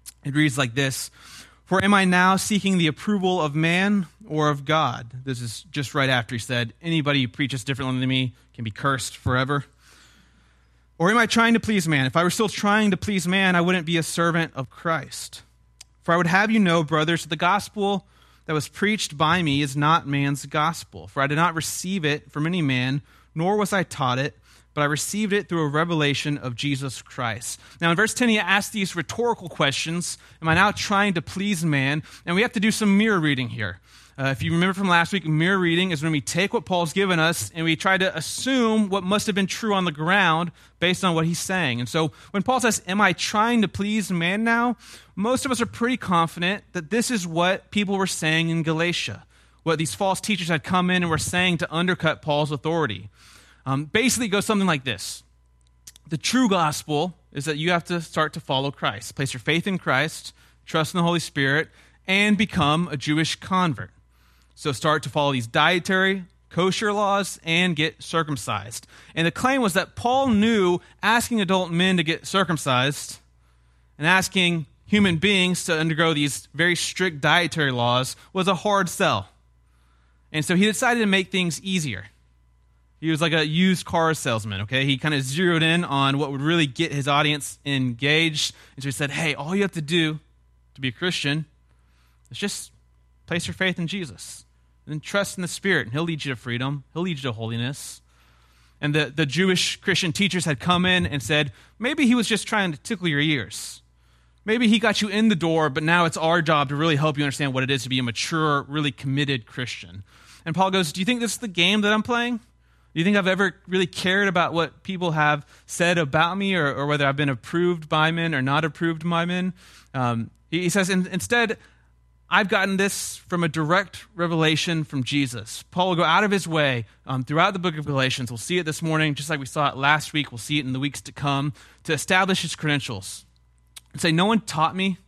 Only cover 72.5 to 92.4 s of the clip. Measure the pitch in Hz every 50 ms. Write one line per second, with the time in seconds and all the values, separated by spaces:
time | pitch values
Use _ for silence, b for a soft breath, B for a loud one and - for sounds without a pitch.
72.5 | 165 - - 143 127 123 127 147 143 - - - - - _ _ _ _ _ _
73.5 | _ _ _ _ _ _ _ _ _ - 147 170 185 190 - - - 190 180 175
74.5 | 170 165 143 - _ _ _ - 208 208 202 185 165 151 185 208 202 185 180 180
75.5 | 175 - - 185 160 156 160 165 156 156 170 165 156 147 147 139 - - - -
76.5 | - 143 170 180 170 - - - - - 185 185 156 139 156 147 160 175 175 151
77.5 | - 160 147 135 127 120 120 120 123 127 131 - B B B B - 190 175 196
78.5 | 185 - - 208 202 196 185 160 - - 185 151 120 98 95 - _ _ _ _
79.5 | _ _ _ _ _ _ _ _ _ _ _ _ _ _ _ _ - 156 143 -
80.5 | 170 180 208 220 208 - - 240 240 233 220 196 190 190 180 - - 185 180 170
81.5 | 139 - - 190 185 180 151 131 98 92 - - _ _ _ _ _ _ _ _
82.5 | _ _ _ _ _ _ _ _ _ _ 156 160 160 143 170 160 160 160 156 156
83.5 | 156 175 185 190 180 - - - - 170 160 160 156 - - 131 113 110 104 107
84.5 | 98 92 104 104 131 131 135 143 135 127 - 151 147 135 131 131 139 175 190 175
85.5 | 170 160 160 160 165 175 165 - 139 135 135 135 139 139 151 135 143 135 143 160
86.5 | 175 170 151 135 120 - 165 - 139 143 127 147 143 147 151 147 151 147 - -
87.5 | - - - 143 139 131 131 123 117 117 139 143 151 160 165 160 151 143 - -
88.5 | B B B B B 135 131 139 127 - 147 139 139 151 165 151 135 - 143 160
89.5 | 190 202 202 185 - 165 147 139 175 170 160 156 156 147 - _ _ _ _ _
90.5 | _ _ _ _ _ 131 135 127 - - 180 180 170 - - 143 147 160 151 -
91.5 | _ _ _ _ _ _ _ _ _ _ _ _ _ _ _ - 123 -